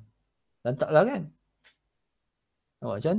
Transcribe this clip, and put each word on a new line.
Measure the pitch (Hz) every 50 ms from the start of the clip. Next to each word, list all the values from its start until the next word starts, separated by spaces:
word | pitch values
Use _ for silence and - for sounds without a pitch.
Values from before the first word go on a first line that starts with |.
| - - _ _ _ _ _ _ _ _ _ _ -
Lantaklah | 120 127 127 - - 156 151 185
kan. | 240 285 285 262 151 - _ _ _ _ _ _ - _ _ _ _ _ _ _ _ _ _ _ _ _ _ _ _ _ _ _ _ _ - -
Awak | 120 104 104 -
macam | 156 185